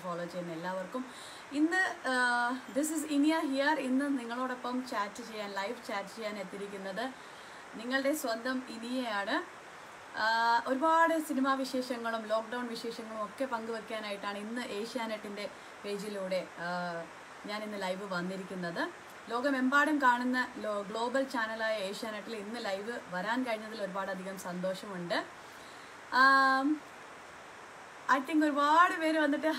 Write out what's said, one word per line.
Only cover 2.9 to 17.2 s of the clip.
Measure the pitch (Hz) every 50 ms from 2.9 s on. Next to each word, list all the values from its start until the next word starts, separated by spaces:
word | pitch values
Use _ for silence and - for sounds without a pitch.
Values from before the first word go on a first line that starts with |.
| 320
is | 311 285 - 302 285
ഇനിയ | 285 311 320 320 339 277 269
here. | 269 277 294 311 294 277 254
ഇന്ന് | 254 262 285 285 277 262
നിങ്ങളോടൊപ്പം | 233 233 233 247 262 254 254 247 - 247 247 254 254 -
ചാറ്റ് | 262 214 202 208 - - 233 -
ചെയ്യാൻ, | 220 214 208 202 202 196
ലൈവ് | 196 202 233 226 - -
ചാറ്റ് | 220 196 196 185 -
ചെയ്യാൻ | 226 226 208 214 208 190
എത്തിയിരിക്കുന്നത് | 185 - 196 202 202 202 196 190 196 190 196 240 262 262 - - - - - - - - - - - - 202
നിങ്ങളുടെ | 226 240 262 269 269 269 302 302 -
സ്വന്തം | 247 226 233 233 254 262 254 254 - 233
ഇനിയയാണ്. | 226 226 233 254 262 254 233 208 202 196 196 262 339 359 - - - - - - - - - - - - - - - 214
Uh, | 220 226 226 226 233 233 240 - 247
ഒരുപാട് | 262 262 294 320 320 330 330 330 330 320 311 -
സിനിമാ | 285 254 262 277 269
വിശേഷങ്ങളും | 262 269 262 - 254 254 - 254 233 233 226 226 226 220 208 214
ലോക്ക്ഡൗൺ | 220 220 220 240 247 247 233
വിശേഷങ്ങളും | 226 - - 233 226 - 226 220 220 220 214
ഒക്കെ | 202 - - 269
പങ്കുവെക്കാനായിട്ടാണ് | 262 254 226 220 226 226 220 208 - 226 214 214 208 202 196 202 202 202 202
ഇന്ന് | 208 214 233 247
ഏഷ്യാനെറ്റിൻ്റെ | 240 - 208 202 220 226 - 254 226 226 220 214 - 208 202 202 208 - - - - - - - -
പേജിലൂടെ, | 202 202 202 185 214 208 196 190 185 190 185 170 - - - 170 175
uh, | 180 180 180 175 170 170 165 160 - -